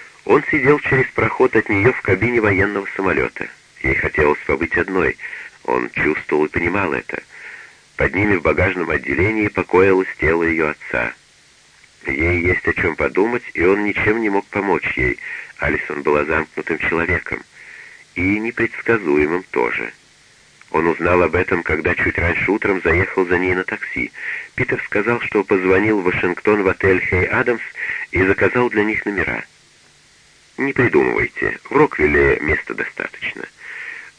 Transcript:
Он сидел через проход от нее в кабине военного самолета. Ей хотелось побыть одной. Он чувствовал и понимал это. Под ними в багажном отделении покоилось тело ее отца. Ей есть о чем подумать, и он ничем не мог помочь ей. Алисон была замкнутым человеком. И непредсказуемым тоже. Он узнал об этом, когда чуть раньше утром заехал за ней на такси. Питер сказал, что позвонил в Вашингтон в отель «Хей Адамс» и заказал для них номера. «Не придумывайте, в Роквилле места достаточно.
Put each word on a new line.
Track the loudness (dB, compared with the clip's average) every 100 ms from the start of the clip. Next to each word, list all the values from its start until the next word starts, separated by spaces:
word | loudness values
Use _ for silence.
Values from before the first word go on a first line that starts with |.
| -20 -10
Он | 2 4 4
сидел | 2 4 2
через | 2 0 0
проход | 0 0 2 2 4
от | 2
нее | 4 4
в | 2
кабине | 0 2 2 2
военного | 2 2 2 -2 -6
самолета. | -2 0 0 -2 -4 -12 -12 _ -6
Ей | -2
хотелось | -2 -2 2 2 2 -2
побыть | -2 -2 -2
одной. | -2 0 -2 -4 -12 -14 -18 -10
Он | -4 -2 -2
чувствовал | -2 -2 -2 -2 0
и | 0
понимал | 0 -2 -2 -2
это. | -4 -6 -10 -12 -18 -18 -18 -20 -20 _ -4
Под | -2
ними | 0 2 2
в |
багажном | 2 2 0 0 -2
отделении | -4 -2 0 0 0 0
покоилось | -2 2 4 6 4 2 -2
тело | 0 2
ее | 0 0 -2
отца. | -4 -6 -4 -4 -8 _ _ _ _ _ _ _ _ -8
Ей | -2 0 0
есть | 0 0 0
о |
чем | -2 -2
подумать, | 0 0 0 0 -2 -6
и | 0
он | 2 2
ничем | 0 0 0 0
не | 0
мог | -2 -2
помочь | -4 0 0 -2 -2
ей. | -2 -4 -10 -14 -14 -6
Алисон | -4 -2 -4 -4
была | 0 0
замкнутым | 2 -2 -2 -8 -6 -4
человеком. | -2 -2 0 -2 -4 -10 -12 -20 -20 -20 -20 -20 -12
И | -4 0 0
непредсказуемым | -2 -2 -4 -2 0 0 2 2 2 0 -2
тоже. | -2 -2 -2 -8 -12 _ _ _ _ _ _ -4
Он | 0 0
узнал | 2 2 4
об | 4
этом, | 2 0 -2
когда | 0 -2 -2
чуть | -2 -2 -2
раньше | -2 0 0
утром | 0 0 0
заехал | 0 0 0 0 0
за | 2
ней | 2
на | 0
такси. | -2 -6 -6 -6 -8 -8 -10 -10 -10
Питер | -6 -4 -4 -2
сказал, | 0 0 0
что | 0 0
позвонил | 2 2 4 4 4 2
в |
Вашингтон | 0 0 -2 0 2 2
в | 2
отель | 2 2 2
«Хей | 2 0 0
Адамс» | 0 0 -2 -6 -10 -8 -8 -4
и | 0
заказал | 2 4 2 4 2
для | 2
них | 0 0
номера. | -2 -2 -4 -6 -10 _ _ _ _ _ _ _ _ _ _ -6
«Не | -4
придумывайте, | 0 4 4 4 2 -2 -2 -4 -4
в | -2 0
Роквилле | 0 0 2 4 4 2
места | 0 -4 -4
достаточно. | -8 -8 -8 -12 -8 -10 -10 -14 -16 -18 -14 -14 -14 -18